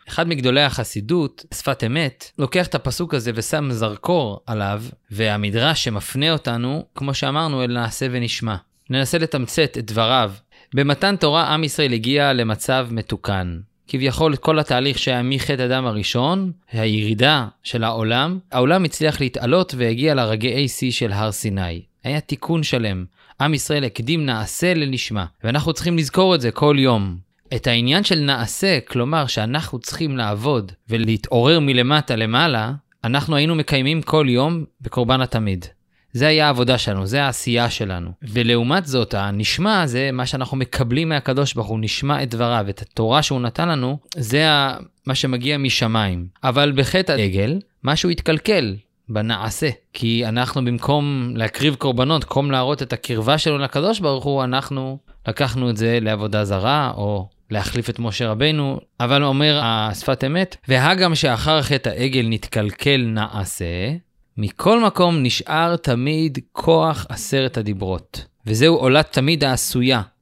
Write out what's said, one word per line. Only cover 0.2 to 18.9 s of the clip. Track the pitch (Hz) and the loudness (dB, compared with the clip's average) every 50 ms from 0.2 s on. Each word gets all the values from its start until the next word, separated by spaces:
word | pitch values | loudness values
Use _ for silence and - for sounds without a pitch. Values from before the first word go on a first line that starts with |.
| 170 170 | 0 0
מגדולי | 165 139 123 127 127 143 | 0 0 2 2 4 4
החסידות, | 147 131 - - 110 - - 107 101 117 175 180 147 135 - - - - - | 2 2 0 -4 -6 -6 -6 -8 -4 -2 0 0 0 -2 -6 -12 -18 -14 -12
שפת | - - 143 135 - - | -6 -4 -4 -2 -2 -2
אמת, | 113 127 165 160 127 - - - - - - | -2 -2 -2 -2 -4 -6 -10 -20 -14 -6 -4
לוקח | 143 127 - 180 180 | -4 0 0 0 0
את | - - | 0 -2
הפסוק | 143 - 131 120 - 180 160 151 | -4 -2 -2 -4 -4 -4 -2 -2
הזה | 127 110 120 110 | -2 -2 -2 -4
ושם | 113 110 - 165 151 147 135 | -4 -4 -2 -2 -2 -2 -2
זרקור | 120 110 110 107 104 - - - 180 165 135 107 101 - - | -2 -2 -2 -4 -4 -4 -2 0 2 2 2 -2 -4 -8 -8
עליו, | - 113 107 101 98 104 107 113 127 - _ _ - | -6 -4 -2 -2 -2 -2 -4 -6 -10 -16 _ _ -10
והמדרש | 104 104 113 107 104 104 104 101 101 113 127 156 151 - - | -4 -2 0 0 0 0 -2 0 0 0 0 0 0 0 -2
שמפנה | 123 107 101 - - - 131 147 160 | -4 -4 -4 -6 -6 -4 -2 0 0
אותנו, | 160 147 - 127 117 117 120 127 143 160 - _ - | 0 0 -2 -4 -4 -2 -4 -4 -4 -6 -8 _ -10
כמו | - 139 139 135 | -8 -6 -4 -4
שאמרנו, | - 143 135 139 151 165 156 143 131 | -4 -4 -2 -2 -2 -2 -2 -2 -2
אל | 127 120 | -2 -2
נעשה | 123 120 117 110 - - 135 131 | -2 -2 -4 -4 -4 -4 -4 -4
ונשמע. | 123 123 120 113 - - 117 110 101 90 _ _ _ _ _ - | -2 -2 -4 -4 -4 -4 -4 -4 -4 -6 _ _ _ _ _ -4
ננסה | 127 135 135 123 - 165 | -2 -2 0 0 0 0
לתמצת | 160 156 - 135 123 - - 170 151 - - 117 | 0 0 -2 -4 -4 -2 0 0 0 0 0 -6
את | 110 | -8
דבריו. | 104 107 113 113 113 131 127 113 98 98 - _ _ _ - - - - | -4 0 0 2 4 4 4 2 0 -2 -10 _ _ _ -20 -14 -4 0
במתן | 131 143 143 143 - 196 202 202 | 2 2 2 2 2 2 0 2
תורה | - 165 147 147 165 160 139 151 | 2 2 2 4 4 2 2 0
עם | 156 160 | 0 0
ישראל | 139 - - 151 131 | -2 0 0 0 2
הגיע | 120 113 110 123 139 143 143 143 | 2 0 0 2 2 2 4 4
למצב | 131 123 117 110 107 - - - 131 131 127 117 | 2 2 2 0 0 -2 0 0 0 0 0 -2
מתוקן. | 113 113 107 - 107 - - - 101 92 90 87 85 82 98 _ _ _ _ - | -4 -6 -4 -4 -6 -4 -2 -2 -2 -2 -2 -4 -6 -8 -10 _ _ _ _ -6
כביכול | - 127 135 135 120 - 160 156 143 | -4 0 0 0 2 2 2 2 2
כל | 127 - 160 156 151 | 2 2 2 2 2
התהליך | 147 - 135 123 135 139 127 - | 2 2 0 2 2 0 0 0
שהיה | - 135 127 123 | -2 0 0 0
מחטא | 120 127 139 131 - - 143 127 127 | 0 0 0 -2 0 -2 -2 0 0
אדם | 123 131 131 131 | 0 0 0 0
הראשון, | 120 107 104 98 - - 120 127 156 185 196 190 180 170 _ _ - | -2 -2 -2 -2 -2 0 0 0 0 0 0 -2 -4 -6 _ _ -8
הירידה | - 113 110 110 107 107 107 107 110 104 123 147 156 139 117 104 - _ | -4 -2 0 2 0 0 0 0 0 2 2 2 2 2 -2 -6 -12 _
של | - - - 117 113 | -12 -6 -4 -2 -2
העולם, | 110 113 113 110 110 117 127 143 170 185 185 - - | -2 -2 -2 0 0 0 0 0 -2 -4 -6 -8 -4
העולם | 135 127 127 139 170 190 175 | 0 2 2 4 4 2 2
הצליח | 143 | 0